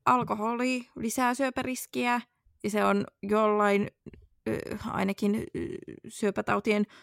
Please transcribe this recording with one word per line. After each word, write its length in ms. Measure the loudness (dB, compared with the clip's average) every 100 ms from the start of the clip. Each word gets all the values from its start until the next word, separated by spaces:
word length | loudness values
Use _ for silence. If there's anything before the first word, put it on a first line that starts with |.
| 2
alkoholi 800 | 2 2 -2 -2 0 0 -2 -6 -8
lisää 380 | -4 0 0
syöpäriskiä, 880 | 2 -2 -2 -6 -6 -6 -2 0 0 -4 _ _ _
ja 60 | -4
se 140 | 2
on 200 | 4 2 0 -6
jollain, 680 | 0 2 4 4 4 4 2 -6 -18 -18 -20 _ -6
ö, 100 | -4 -6 -8 -6
ainakin, 480 | -2 -2 0 0
ö, 260 | 0 -4 -8 -8 -10 -14 -16 -16
syöpätautien 760 | -4 -2 0 0 0 2 2 0 -6